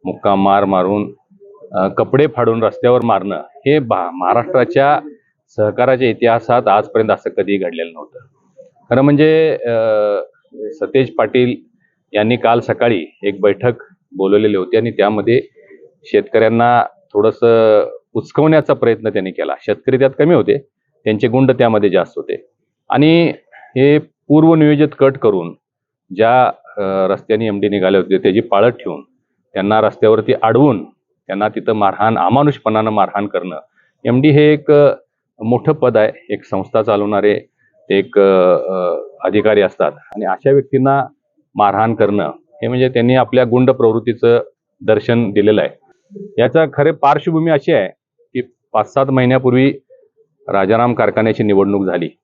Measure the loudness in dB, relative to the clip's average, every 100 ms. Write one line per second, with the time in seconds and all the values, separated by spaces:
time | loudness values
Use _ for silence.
0 | -10 -6 -2 0 2 2 2 0 0 -4
1 | -6 -14 _ _ -20 -20 -10 -4 -4 -2
2 | 0 0 0 0 -2 0 -2 0 0 2
3 | 2 -2 -2 -8 -12 -8 -2 0 0 -4
4 | -4 -4 -2 0 0 -2 0 0 2 0
5 | -4 -20 _ _ _ -4 -2 0 0 2
6 | 0 0 0 0 0 0 2 0 0 -2
7 | 0 -2 -4 -6 -2 -4 -4 -8 -12 -12
8 | -20 -20 _ _ _ _ -20 _ _ 0
9 | 2 2 2 2 0 -2 -4 -2 0 0
10 | 0 -2 -6 _ _ -16 -14 -10 -2 -2
11 | -2 -2 -2 0 0 -4 _ _ _ _
12 | _ -2 0 0 0 0 -2 -2 0 -2
13 | -6 _ -8 0 -2 0 -4 -4 -16 _
14 | _ -6 0 2 2 -2 -2 -2 -2 -2
15 | -2 0 0 -2 -2 _ _ -20 _ _
16 | -4 -2 0 0 2 2 2 2 0 _
17 | _ 0 0 2 2 4 4 2 0 -8
18 | _ -10 -6 0 2 2 0 0 0 0
19 | -4 -4 -6 -6 -8 -6 -6 -4 -2 0
20 | 0 0 2 2 2 -2 _ _ _ _
21 | -4 -2 0 2 0 2 2 2 0 0
22 | -2 -8 -10 -12 _ _ _ _ _ 0
23 | 2 2 0 -4 _ -20 -10 0 2 2
24 | -2 _ 0 4 4 4 4 2 0 2
25 | 0 2 -2 -2 -6 -14 _ _ _ _
26 | _ -2 2 2 0 -2 _ -8 -4 -2
27 | -2 -2 -2 -2 -2 -2 -2 0 0 0
28 | 0 0 2 0 0 0 0 -2 -10 -12
29 | -16 _ _ _ _ -6 -2 0 0 0
30 | 2 2 0 -2 0 2 2 0 -8 _
31 | _ _ -12 -6 -4 -4 -4 0 -2 0
32 | -2 0 0 2 0 -2 -2 -2 -2 -2
33 | -2 -4 -6 -6 -8 -14 _ _ _ _
34 | -2 0 2 4 4 2 2 4 4 0
35 | _ _ _ _ -4 -2 -2 0 0 2
36 | 0 -4 -12 -12 -6 -8 -4 -4 0 -2
37 | 0 0 0 -2 -6 _ _ _ _ -2
38 | 0 2 4 4 4 2 -2 -4 -4 -6
39 | -10 -8 -2 0 2 2 0 -2 -4 -4
40 | -18 -10 -6 -2 0 0 0 -2 0 0
41 | -4 _ _ _ _ -2 0 0 -2 0
42 | 0 0 -4 -8 _ -10 -6 -2 0 0
43 | 2 2 2 0 2 2 2 2 0 0
44 | -4 -2 2 0 -2 _ _ _ -2 -2
45 | 0 -2 0 0 2 2 -2 -8 _ _
46 | _ -20 -10 -2 0 0 -2 0 -2 0
47 | 0 0 -2 -2 0 -2 0 -2 -2 _
48 | _ _ _ -10 -10 _ _ -4 -2 -2
49 | 0 0 0 0 2 2 0 -2 _ -20
50 | _ _ _ _ -6 -2 0 2 0 0
51 | -2 0 -2 0 0 2 2 0 -2 -4
52 | -6 _